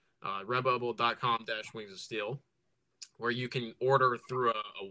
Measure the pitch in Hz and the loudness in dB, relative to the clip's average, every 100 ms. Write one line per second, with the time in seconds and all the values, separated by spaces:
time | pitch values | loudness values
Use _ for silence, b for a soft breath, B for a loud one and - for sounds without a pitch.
0 | _ _ - 98 98 123 127 123 120 110 | _ _ -6 -4 -2 0 2 2 0 0
1 | 120 113 127 113 113 110 107 113 104 92 | 0 2 2 0 0 -6 -6 -10 -12 -12
2 | - 113 104 139 _ _ _ _ _ - | -8 -4 -4 -4 _ _ _ _ _ -18
3 | - - 117 120 123 131 117 - 131 135 | -18 -6 -2 -2 -2 -4 -6 -2 4 6
4 | 131 120 - 127 123 110 104 98 98 | 6 2 -4 0 2 2 -2 -8 -12